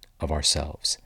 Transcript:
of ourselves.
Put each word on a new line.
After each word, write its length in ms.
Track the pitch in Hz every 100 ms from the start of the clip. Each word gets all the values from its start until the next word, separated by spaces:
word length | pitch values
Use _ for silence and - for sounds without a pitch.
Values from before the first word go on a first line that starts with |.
| - -
of 120 | -
ourselves. 640 | 76 - 82 73 - - -